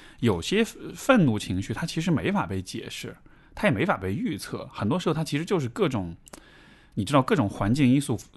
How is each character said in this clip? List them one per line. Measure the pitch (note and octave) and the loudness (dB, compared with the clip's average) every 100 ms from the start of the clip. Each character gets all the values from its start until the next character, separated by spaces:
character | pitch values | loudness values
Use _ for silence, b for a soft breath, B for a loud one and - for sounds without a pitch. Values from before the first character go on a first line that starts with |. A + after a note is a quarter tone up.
| B - | B -2
有 | A#2 F2 | 0 2
些 | E2 G3+ A3+ - A#2 F3+ | 0 0 0 -4 -14 -2
愤 | - B3+ | 4 6
怒 | D3+ G#2 | 6 2
情 | - F#2 | -2 -4
绪 | F#2+ | -4
它 | - E3 | -6 -6
其 | - | -4
实 | F3 | 0
没 | C#3+ F2 | 0 2
法 | G3 F#2 | 0 -2
被 | F#2+ | -4
解 | F#2 - A2+ | -6 -10 -10
释， | - A#2+ - b b b | -12 -12 -14 b b b
它 | - G#3+ | -2 0
也 | |
没 | G#2 F3+ | 2 0
法 | C3 | -2
被 | F#2+ | -2
预 | G#2+ B3 G2+ | -2 -4 -6
测。 | - A2+ - | -8 -10 -10
很 | - G#2 | -4 -2
多 | F3 | 0
时 | F3+ | 0
候 | |
它 | D3+ | -2
其 | D#3+ D3 | -2 -4
实 | E3+ | 0
就 | F#3+ | 0
是 | B2+ | 0
各 | - F3+ | 0 0
种， | B2 F2 E2+ - B B B B B B - | 0 -4 -8 -16 B B B B B B -6
你 | G2 | 2
知 | |
道， | C#3 | 2
各 | B2+ G3 | 4 2
种 | G2+ | 2
环 | - G2+ | 0 0
境 | C3 C3 | 4 4
因 | C3+ | 4
素 | C#3 A2 - | 2 -4 -8